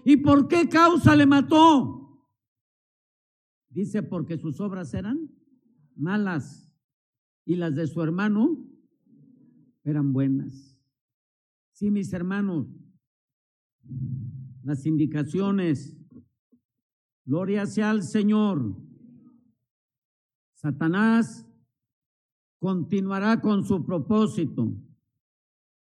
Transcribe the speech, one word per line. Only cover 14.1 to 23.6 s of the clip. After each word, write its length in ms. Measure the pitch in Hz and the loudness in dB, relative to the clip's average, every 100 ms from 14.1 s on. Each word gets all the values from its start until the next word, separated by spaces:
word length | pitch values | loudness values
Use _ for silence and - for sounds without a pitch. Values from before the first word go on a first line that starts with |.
| - - - - - | -8 -10 -14 -16 -14
las 240 | 135 143 156 | -8 -6 -2
indicaciones, 1120 | 156 151 151 143 180 196 196 175 143 - - - - - _ _ _ _ _ _ _ _ _ | -2 -2 -4 -4 -4 -2 -2 -2 -4 -6 -18 -20 -20 -20 _ _ _ _ _ _ _ _ _
gloria 420 | - 151 190 202 202 | -4 -4 -2 -4 -4
sea 240 | - 214 | -2 0
al 140 | 220 | -2
Señor. 720 | 180 220 208 214 208 165 113 95 - - - - - _ _ _ _ _ _ _ _ _ _ _ _ | -2 0 2 2 2 0 -4 -8 -14 -20 -20 -20 -20 _ _ _ _ _ _ _ _ _ _ _ _
Satanás 920 | _ 151 135 160 185 220 226 226 - - _ _ _ _ _ _ _ _ _ _ _ | _ -8 -4 -2 0 2 2 0 -6 -20 _ _ _ _ _ _ _ _ _ _ _
continuará 840 | 185 185 147 202 190 196 208 226 | -4 -4 -2 -2 -2 -2 0 0
con 200 | 214 202 | 0 0